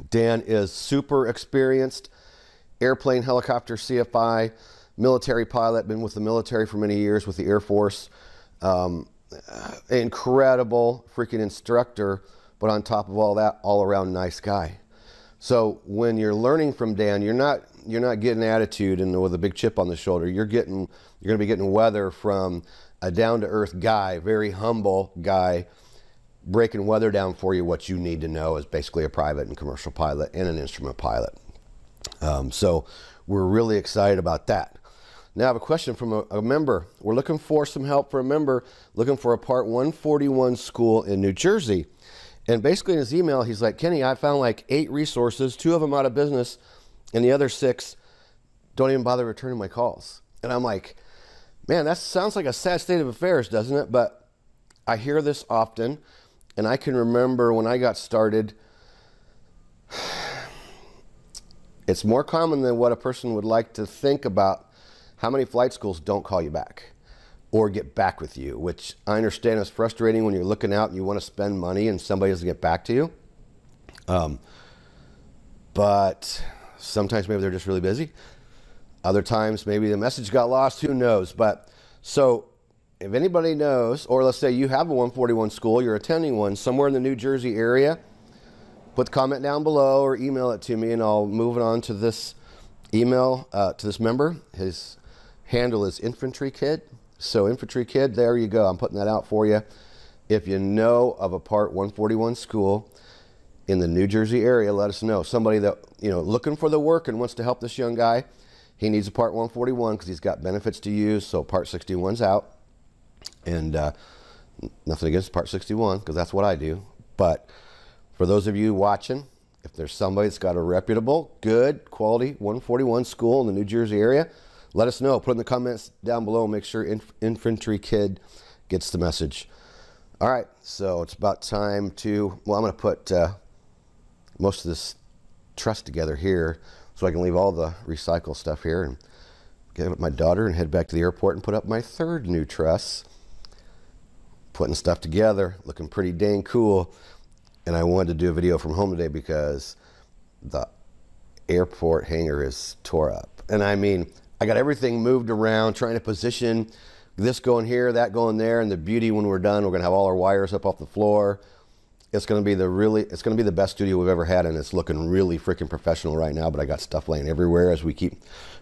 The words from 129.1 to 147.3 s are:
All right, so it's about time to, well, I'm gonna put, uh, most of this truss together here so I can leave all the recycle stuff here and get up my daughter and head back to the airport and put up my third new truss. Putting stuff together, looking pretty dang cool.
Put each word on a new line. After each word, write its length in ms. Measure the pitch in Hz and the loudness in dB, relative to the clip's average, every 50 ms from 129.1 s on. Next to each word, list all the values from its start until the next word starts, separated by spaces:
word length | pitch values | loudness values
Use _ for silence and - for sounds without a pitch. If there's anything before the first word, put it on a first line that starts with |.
| 80 - 80 71 - - - - - - - - - - - - - _ - - - _ | -2 -2 -4 -6 -6 -10 -16 -18 -20 -20 -20 -20 -20 -20 -20 -20 -20 _ -20 -20 -6 _
All 80 | 87 117 | 2 2
right, 160 | 131 120 107 - _ _ | 2 0 -2 -6 _ _
so 400 | _ - - - 98 95 90 85 | _ -18 -10 -6 -4 -2 -2 -2
it's 140 | 85 - - | -4 -6 -8
about 260 | - 101 101 98 - | -2 0 0 0 -2
time 480 | - - 110 101 104 104 101 101 101 95 | -6 -6 -4 -2 -2 0 -2 -2 -4 -4
to, 500 | 85 - - 107 104 104 104 95 92 - - | -8 -8 -4 -2 -2 0 -2 -2 -4 -8 -4
well, 140 | 104 101 104 | -2 0 0
I'm 20 | |
gonna 120 | 113 101 - | 0 -2 -4
put, 380 | - - 104 85 - - - | -2 -2 -2 -2 -2 -4 0
uh, 220 | 95 87 85 87 98 - - - - - _ _ _ _ _ _ _ - _ _ _ _ _ - - - | 2 2 2 2 0 -8 -16 -20 -20 -20 _ _ _ _ _ _ _ -20 _ _ _ _ _ -20 -6 0
most 260 | 92 98 98 - - | 0 0 0 -2 -6
of 60 | 85 | -8
this 240 | 82 - - - - - - - - - _ - - - _ _ - | -6 -6 -8 -12 -14 -16 -20 -20 -20 -20 _ -20 -20 -20 _ _ -16
truss 260 | - - 123 107 - | -6 -4 -4 -4 -4
together 340 | - 73 69 82 80 78 73 71 | -8 -10 -6 -4 -4 -4 -4 -2
here 420 | 87 95 92 87 80 80 80 - - - - - - - - | 0 0 0 2 0 -2 -4 -6 -12 -20 -20 -20 -20 -20 -8
so 140 | - - 92 | -4 -2 -2
I 40 | |
can 120 | 78 85 90 | 0 0 0
leave 120 | 92 85 | 2 2
all 160 | 87 95 98 | 2 2 2
the 220 | 90 80 80 78 85 - - - | 2 0 -4 -4 -6 -10 -10 -10
recycle 480 | 82 78 - - 85 85 - 78 73 | -10 -8 -2 -2 -2 -2 -2 -6 -12
stuff 260 | - - 80 76 76 | -8 -6 -8 -8 -4
here 220 | - 82 82 90 90 | -4 -2 -2 -2 -2
and 140 | 69 64 - - - - - - - - - - - - _ - - - | -4 -8 -12 -16 -20 -20 -20 -20 -20 -20 -20 -20 -20 -20 _ -20 -18 -8
get 140 | 85 82 90 | -6 -4 -4
up 100 | 87 - | -4 -2
my 140 | 85 82 | -4 -4
daughter 340 | 71 73 80 82 87 98 113 | -2 2 2 2 4 4 2
and 100 | 104 85 | 0 0
head 140 | 85 87 76 | 0 -2 0
back 180 | 76 87 80 - | 0 -2 -2 0
to 60 | - | -2
the 60 | 85 | 0
airport 340 | 85 90 90 - - 98 - | 0 0 0 0 0 0 0
and 80 | 90 - | 0 -4
put 120 | - 104 | -2 -2
up 100 | 107 - | -2 -2
my 160 | 101 113 113 | -2 -4 -4
third 460 | - - - - 165 165 170 160 117 87 | -4 -8 -8 -6 -6 -4 -4 -6 -4 -2
new 180 | 87 82 76 | -2 -2 -2
truss. 580 | - - - 80 80 82 - - - - - - - - - - - - - - - - - - - - - - - - - - - - - - - - - - - - | -4 -4 -2 2 2 2 0 -2 -6 -10 -12 -14 -18 -20 -20 -20 -18 -18 -16 -16 -18 -20 -20 -20 -20 -20 -20 -20 -20 -20 -20 -20 -20 -20 -20 -20 -20 -20 -20 -20 -20 -6
Putting 220 | - 80 58 78 | -4 -2 -2 -2
stuff 260 | - - 87 85 - | -2 0 0 -2 -2
together, 540 | - 80 78 98 110 110 104 98 98 87 92 90 - | -4 -2 0 2 4 4 4 2 0 -2 -4 -10 -14
looking 220 | - - - 82 76 | -16 -12 -12 -14 -8
pretty 240 | - 107 95 90 | -4 -2 -2 -2
dang 320 | 87 82 104 104 104 101 98 | 0 0 0 2 2 0 -2
cool. 500 | - - 120 113 107 101 95 87 - - - - - - - - - | 0 2 2 4 4 4 2 2 -2 -8 -18 -20 -20 -20 -20 -20 -20